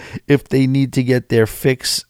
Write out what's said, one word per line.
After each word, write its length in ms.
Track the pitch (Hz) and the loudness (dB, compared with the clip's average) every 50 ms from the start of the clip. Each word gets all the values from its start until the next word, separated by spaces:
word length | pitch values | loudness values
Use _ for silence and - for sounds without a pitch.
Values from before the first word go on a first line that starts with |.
| - - - 127 - - | -12 -16 -16 -12 -2 0
if 220 | 143 135 - - | 0 0 0 0
they 180 | - 135 135 131 | 0 0 2 2
need 240 | 131 139 135 127 - | 2 0 0 0 -2
to 100 | 139 127 | -2 0
get 260 | 123 127 120 - - | 0 0 -2 -2 0
their 180 | 123 117 110 107 | 2 2 2 0
fix, 560 | - - - 139 131 - - - - - - _ | -2 -2 -2 0 0 0 -2 -6 -6 -6 -8 _